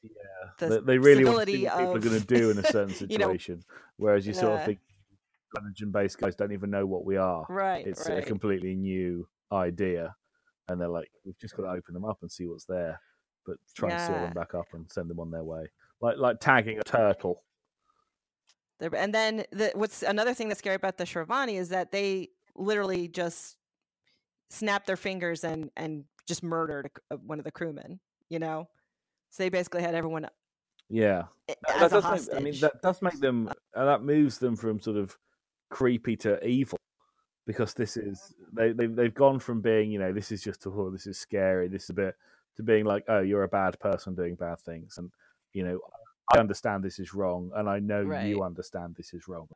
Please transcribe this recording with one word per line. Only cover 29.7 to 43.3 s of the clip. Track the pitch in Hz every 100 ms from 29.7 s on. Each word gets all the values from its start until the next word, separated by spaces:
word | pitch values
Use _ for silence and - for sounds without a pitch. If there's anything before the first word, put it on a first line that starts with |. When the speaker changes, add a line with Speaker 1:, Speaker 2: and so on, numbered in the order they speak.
| 175
Speaker 2:
had | 170
everyone | 165 160 160 156 _ _ _ _ _ _
Speaker 1:
Yeah. | 110 107 92 85 _ -
Speaker 2:
a-, | - -
Speaker 1:
That, | -
Speaker 2:
as | 170
Speaker 1:
that | 208
Speaker 2:
a |
Speaker 1:
does | 180 185 131
make, | 135
I |
mean, | 143
Speaker 2:
hostage. | 139
Speaker 1:
that | 151 -
does | 185 180
make | 185 151
them, | 139 120 110
Speaker 2:
Uh, | - _ 110
Speaker 1:
uh, |
that | 135 135
moves | 135 151 147 -
them | 123 110
from | 113 107
sort | - 104
of | 95 - _ _ _ _ _
creepy | - 131 120 123 110
to | 110 101 110
evil, | 127 131 - _ _ _ _ _ _ -
because | 107 107
this | - 110 120
is, | 101 95 - _ -
they, | 113 113
they, | 113 117
they've | 113 120
gone | - 139 135
from | - 117
being, | 113 110 107
you | 104
know, | 95
"This | 98 95
is | 104
just, | 107 95 98
oh, | 98 95
this | 95 101
is | 92
scary, | - 101 95 92 90
this | 95
is | -
a |
bit," | 90 95 - _ _ _ -
to |
being | 110 110
like, | 107 101 107
"Oh, | 107
you're | 95